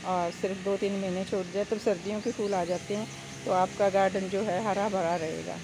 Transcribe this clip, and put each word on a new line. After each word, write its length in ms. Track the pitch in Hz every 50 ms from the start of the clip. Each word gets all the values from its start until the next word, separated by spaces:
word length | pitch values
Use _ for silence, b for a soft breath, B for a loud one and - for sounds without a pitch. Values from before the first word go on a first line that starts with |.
| -
और 260 | 180 185 180 175 170
सिर्फ 340 | 175 - - 190 196 190 185
दो 120 | 202 196
तीन 160 | 196 208 196
महीने 320 | 196 196 196 185 180 185 190
छोड़ 220 | - 220 196 185
दिया 180 | 175 175 196 208
तब 140 | - 226 208
सर्दियों 420 | - 226 196 170 170 196 214 214
के 120 | 208 233
फूल 220 | 233 - 208 202 202
आ 100 | 185 175
जाते 320 | 170 180 170 - - 202
हैं, 120 | 208 220 - - - - - - - -
तो 60 | -
आपका 380 | 196 185 185 185 - - 202 196
garden 320 | 190 196 196 190 185 196
जो 200 | 190 185 196 196
है 240 | 220 214 175 185 220
हरा 240 | 214 190 196 202 214
भरा 280 | 196 190 170 165 175
रहेगा। 400 | 175 160 160 160 165 160 170 170 170